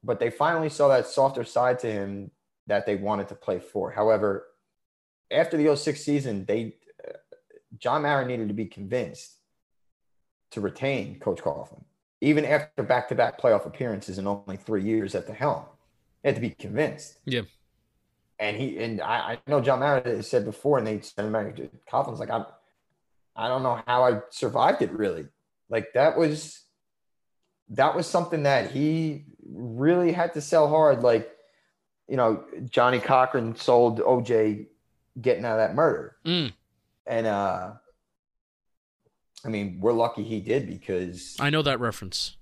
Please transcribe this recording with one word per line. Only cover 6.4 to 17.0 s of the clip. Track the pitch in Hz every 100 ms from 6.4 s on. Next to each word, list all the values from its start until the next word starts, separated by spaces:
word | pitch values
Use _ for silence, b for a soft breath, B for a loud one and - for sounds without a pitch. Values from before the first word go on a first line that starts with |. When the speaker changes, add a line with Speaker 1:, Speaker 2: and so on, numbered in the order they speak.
| 95
Speaker 1:
they, | 107 113 - _ _ -
uh, | - _ - _ - _ 110
John | 120 147
Mara | 147 143 127
needed | 123 107
to | 104
be | 107
convinced | - 98 123 98 - - _ _ _ _ _ _ _ _ _ _ _ _
to | -
retain | 101 - 139 135 101 -
Coach | - 87
Coughlin, | - 73 - - - _ _ _
even | 135 151
after | 151 151 147 -
back-to-back | 110 123 - 120 117 -
playoff | 123 104 -
appearances | - 123 98 - 95
in | 98
only | 101 101 95
three | - 107
years | 101 113 98
at | 98 -
the |
helm. | 104 147 85 - _ _ _ _ _
They | 143
had | 113
to |
be | 113
convinced. | - 98 104 151 147